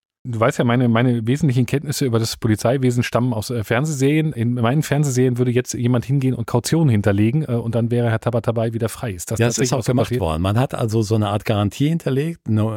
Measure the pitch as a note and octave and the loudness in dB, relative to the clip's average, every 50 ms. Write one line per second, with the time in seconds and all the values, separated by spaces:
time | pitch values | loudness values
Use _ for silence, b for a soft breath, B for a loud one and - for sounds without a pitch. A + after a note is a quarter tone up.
0 | _ _ _ _ - B2+ A#2 A2 A2+ B2+ - - D3+ A#2+ A#2 B2+ B2+ A#2+ A2+ A2+ | _ _ _ _ -10 -8 -2 0 0 0 0 0 0 2 2 2 2 2 2 2
1 | B2 C3 B2 A#2 A2 A2+ B2+ D3 E3+ D3 A#2+ C3 B2 - - C#3+ D#3+ D3+ C#3+ - | 2 2 0 0 0 -2 0 0 2 2 2 2 0 0 0 -2 -4 -4 -4 -4
2 | C#3+ C3 A2+ A2+ A2+ - - - - A#2 A2 G#2 - A#2 C3 C#3+ B2+ B2+ A#2+ B2 | -2 0 0 0 -2 -2 -4 -2 -2 0 0 2 2 0 0 2 2 0 2 0
3 | A2+ - - A#2 A#2+ B2+ A#2+ A2 G2+ - B2+ A#2+ G#2 - A#2 A2+ C#3+ D#3 D#3 C3 | 0 0 0 0 0 0 -2 -2 -4 -4 -6 -6 -2 0 0 0 0 -2 0 0
4 | C3 C#3 D3+ D#3 D#3 D#3 - A#2+ A2+ A#2+ B2 B2 A2+ A2+ C3 D#3 D3 - C#3+ C#3+ | 2 2 2 2 0 0 -2 -2 0 0 0 0 2 2 2 2 0 0 0 0
5 | D3+ C#3+ B2 B2 B2+ C3 B2 A#2+ B2+ B2+ A#2 B2+ B2 - - A2+ A#2+ A#2+ B2+ A#2+ | 0 2 2 2 2 2 2 2 0 0 2 0 0 -2 -2 -2 0 0 2 0
6 | A2 - C3+ C#3+ C3 C3 B2 A#2 A#2 - - C#3 - - - E3 E3 C#3+ A2+ G#2 | 0 0 0 0 0 0 0 -2 -2 -2 -2 -2 0 0 2 2 4 4 4 4
7 | G2+ G#2+ G2+ G2+ G#2+ A2+ A#2+ D#3 D3+ - A#2+ A#2 A2 A2+ A2 A#2 A#2 A2+ A#2+ A#2+ | 2 2 2 4 2 2 2 0 -2 -2 -2 -4 -2 -2 -2 -2 0 0 0 0
8 | A#2+ A#2 A2+ A2 - B2 A2+ A#2 - - A2+ A#2 A2+ A#2+ A2+ A#2 A2+ A2 - - | 0 0 -2 -2 -2 -2 -2 -2 -2 -2 -2 -2 -2 -2 -2 -2 -4 -4 -4 -6
9 | - A#2 F#2+ F2+ - - A2+ G2+ A2+ A#2+ A2+ - C#3 B2 C3+ C3+ A2 - B2 A#2+ | -8 -8 -8 -8 -8 -6 -2 0 0 2 2 0 0 0 0 0 0 0 2 2
10 | A2 - A#2 B2 F#2+ E2 D#2 D#2+ F2 F#2+ G#2 A2+ C3 - - - B2 A2+ G#2 A2+ | 0 0 0 -2 0 0 0 0 0 0 2 2 0 0 -2 -4 -2 0 0 0
11 | A2 G2+ - A2 G#2+ G2+ G2+ G#2+ - - A2+ G2+ G#2 G2+ - - C#3+ D3+ E3 E3 | 0 2 2 0 0 0 -2 -2 -2 -2 0 0 0 -2 -2 0 0 0 0 0
12 | - D3 C3 C3+ D3 E3 E3+ - - - A2 G#2+ G#2+ A2 A2 | -2 -2 -2 -2 -2 -4 -6 -8 -4 -2 0 0 0 0 -2